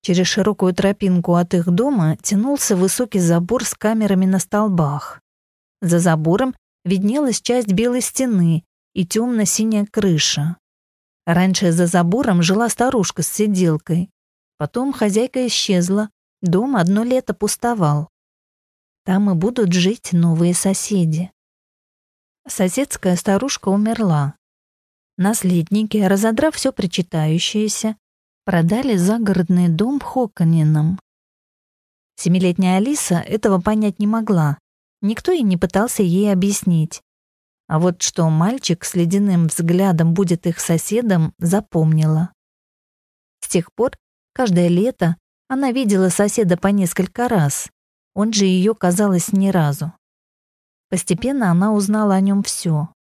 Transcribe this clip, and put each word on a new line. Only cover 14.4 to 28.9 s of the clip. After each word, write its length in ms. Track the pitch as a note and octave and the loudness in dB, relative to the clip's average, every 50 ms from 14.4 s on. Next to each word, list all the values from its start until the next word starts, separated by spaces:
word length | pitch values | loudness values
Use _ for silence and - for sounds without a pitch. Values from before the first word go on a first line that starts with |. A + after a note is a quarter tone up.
| _ _ _ | _ _ _
Потом 360 | _ D3 C#3+ - A#3+ C4 C#4+ | _ -8 -6 -4 -4 -4 -4
хозяйка 540 | C4 - A3+ G#3 F#3+ A3 A#3+ B3+ - B3+ B3+ | -2 0 -2 0 2 0 -2 0 -2 -2 -2
исчезла, 640 | A#3 - - - - G3 F3+ F3 F3 F#3+ G#3 G#3+ G#3 _ _ _ _ _ _ | -2 -2 -4 -2 0 0 0 2 0 0 -2 -2 -4 _ _ _ _ _ _
дом 360 | - F3+ D#3+ F#3 A#3 C#4 C#4 | -2 0 0 0 0 0 0
одно 260 | G#3 E3 F3 G3 G#3 A#3 | 0 2 2 2 0 0
лето 300 | B3 B3+ B3+ B3+ - G3+ | 0 0 -2 -2 -4 -6
пустовал. 720 | _ G#3 G#3 - - - A#3+ A#3+ G#3+ E3+ D3+ D3 D3 D#3 - _ _ _ _ _ _ _ _ _ _ _ _ _ _ _ _ _ _ _ | _ -4 -4 -4 -2 -2 -2 0 0 0 0 0 -2 -4 -8 _ _ _ _ _ _ _ _ _ _ _ _ _ _ _ _ _ _ _
Там 260 | - F#3 G3 G#3 G3+ | -2 0 0 2 2
и 40 | F#3 | 0
будут 380 | D#3+ F3 A3+ B3 B3+ G#3+ F3+ | 0 -2 -2 0 0 0 0
жить 400 | F3 F#3 F3 F#3 A3+ - - - | 2 2 0 0 -2 -4 -6 -2
новые 420 | F3+ E3+ E3+ E3+ D#3+ D#3+ E3+ F3 F3+ | 0 2 2 2 2 2 0 0 0
соседи. 760 | - - G3 G3 - - - G#3 F#3+ E3+ D#3+ D#3 D#3+ F3+ - _ _ _ _ _ _ _ _ _ _ _ _ _ _ _ _ _ _ _ _ _ _ _ | 0 0 -2 -2 -2 -4 -4 -2 0 0 0 -2 -4 -6 -8 _ _ _ _ _ _ _ _ _ _ _ _ _ _ _ _ _ _ _ _ _ _ _
Соседская 720 | C4 - - F#3+ F#3 - C4 C#4+ - - - - F#3+ F3 | -12 -2 -2 -2 0 0 -2 -4 -4 -6 -4 0 0 0
старушка 520 | F3 - - G3 G3 B3+ C#4 - - - G3 | 0 0 0 0 0 0 -4 -6 -4 -2 0
умерла. 680 | F#3+ G3+ G#3+ A3 A3+ A#3 A3 F#3 D#3+ D3 C#3 C#3+ - _ _ _ _ _ _ _ _ _ _ _ _ _ _ _ _ | 0 2 0 0 0 0 0 2 2 2 0 -2 -4 _ _ _ _ _ _ _ _ _ _ _ _ _ _ _ _
Наследники, 840 | - F3+ G3+ A#3 - - F3+ F3+ E3+ D#3+ - G3 G#3+ A3 G#3 - G#3+ | -2 0 0 0 0 0 0 0 0 0 0 0 -2 0 0 0 0
разодрав 560 | G3+ F#3+ G3 G3 G#3+ A3 A3 B3+ D4+ D#4 D4+ | 2 2 2 2 2 0 2 2 0 0 -2
все 180 | - - C4+ | -2 -4 -4
причитающееся, 1200 | - - - F3 - - E3+ _ - D#3+ D#3 D#3 D#3 E3+ - - - G#3+ G#3+ G#3+ G#3 - - A3 G#3+ _ _ _ _ _ _ _ _ _ _ | -2 -2 -6 -4 -4 -4 -6 _ -2 -2 0 0 0 0 -2 -2 -2 -2 -2 -2 -4 -4 -4 -6 -6 _ _ _ _ _ _ _ _ _ _
продали 520 | - F#3 E3+ E3 E3 G#3 A#3+ C#4 C4+ | -2 0 2 2 2 0 0 0 0